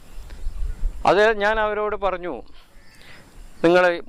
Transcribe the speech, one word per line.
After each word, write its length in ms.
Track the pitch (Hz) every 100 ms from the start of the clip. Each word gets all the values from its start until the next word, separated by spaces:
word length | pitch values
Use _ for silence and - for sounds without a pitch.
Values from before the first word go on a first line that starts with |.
| - - - - - - - - - - -
അത് 160 | 170 214 214
ഞാൻ 120 | 202 220 214
അവരോട് 300 | 208 214 202 190
പറഞ്ഞു, 300 | 180 175 123 - - - - - - - - - - - -
"നിങ്ങൾ 200 | 165 180 180 170